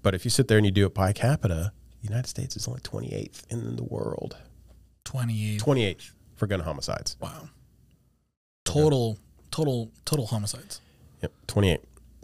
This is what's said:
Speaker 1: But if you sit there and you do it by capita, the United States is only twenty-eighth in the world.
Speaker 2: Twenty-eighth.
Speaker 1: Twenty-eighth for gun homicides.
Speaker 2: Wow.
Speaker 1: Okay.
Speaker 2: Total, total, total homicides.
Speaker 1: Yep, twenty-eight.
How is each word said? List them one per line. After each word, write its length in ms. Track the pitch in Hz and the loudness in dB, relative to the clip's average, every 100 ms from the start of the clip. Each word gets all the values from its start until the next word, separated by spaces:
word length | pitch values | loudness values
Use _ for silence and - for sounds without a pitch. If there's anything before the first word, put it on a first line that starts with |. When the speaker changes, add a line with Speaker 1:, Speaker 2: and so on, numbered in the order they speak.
Speaker 1:
But 100 | 101 92 | 2 0
if 80 | |
you 80 | 123 | 0
sit 160 | 113 127 | 2 6
there 100 | 107 | 6
and 80 | 104 | 6
you 60 | |
do 140 | 98 98 | 4 4
it 80 | |
by 180 | - 95 | 4 2
capita, 640 | 101 117 156 95 80 95 - - - | 2 2 2 0 0 -4 -6 -20 -12
the 60 | 104 | -4
United 200 | 113 127 | -4 -4
States 260 | - - - | -8 -8 -8
is 100 | - | -8
only 120 | 123 | -10
twenty-eighth 640 | - 52 57 50 - - - | -8 -8 -6 -6 -8 -14 -10
in 260 | 120 110 60 | -8 -6 -6
the 80 | |
world. 540 | - - - - - - - - - - _ _ | -6 -4 -4 -6 -8 -12 -20 -20 -20 -20 _ _
Speaker 2:
Twenty-eighth. 580 | - 131 120 110 107 107 | -10 -4 -2 -2 -2 0
Speaker 1:
Twenty-eighth 500 | 120 135 104 85 - _ _ - | 2 2 2 -2 -14 _ _ -6
for 120 | 104 | -2
gun 140 | 98 | 0
homicides. 560 | 85 71 - - - - | -2 -6 -6 -6 -6 -10
Speaker 2:
Wow. 100 | - | -12
Speaker 1:
Okay. 180 | 156 156 _ _ _ _ _ _ _ _ _ _ _ | -12 -18 _ _ _ _ _ _ _ _ _ _ _
Speaker 2:
Total, 540 | - 147 156 135 113 107 _ _ _ | -2 2 4 4 2 -2 _ _ _
total, 400 | - 147 123 110 _ - | -2 0 0 -4 _ -2
total 220 | 147 113 | -2 0
homicides. 520 | 110 104 - - - _ _ - _ | -2 -2 -8 -12 -18 _ _ -20 _
Speaker 1:
Yep, 120 | - _ - | -10 _ -2
twenty-eight. 340 | 104 98 82 - - - - | 4 4 4 -2 -20 -20 -20